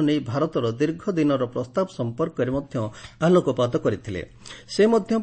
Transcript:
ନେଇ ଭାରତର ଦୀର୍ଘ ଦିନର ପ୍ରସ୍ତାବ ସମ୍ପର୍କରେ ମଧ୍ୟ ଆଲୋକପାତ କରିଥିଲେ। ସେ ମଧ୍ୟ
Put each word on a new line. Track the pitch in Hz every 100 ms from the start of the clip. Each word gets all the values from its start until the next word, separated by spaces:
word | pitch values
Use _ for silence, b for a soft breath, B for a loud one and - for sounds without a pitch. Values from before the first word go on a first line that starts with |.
ନେଇ | 151 151
ଭାରତର | 123 139 160 160 117
ଦୀର୍ଘ | 117 151 165 -
ଦିନର | 170 147 135 120
ପ୍ରସ୍ତାବ | 127 120 - 185
ସମ୍ପର୍କରେ | - 117 117 165 - 123
ମଧ୍ୟ | 135 139 131 107 B B B
ଆଲୋକପାତ | 160 180 143 127 123 135
କରିଥିଲେ। | 135 120 - 90 - - B B -
ସେ | - 214
ମଧ୍ୟ | 226 220 226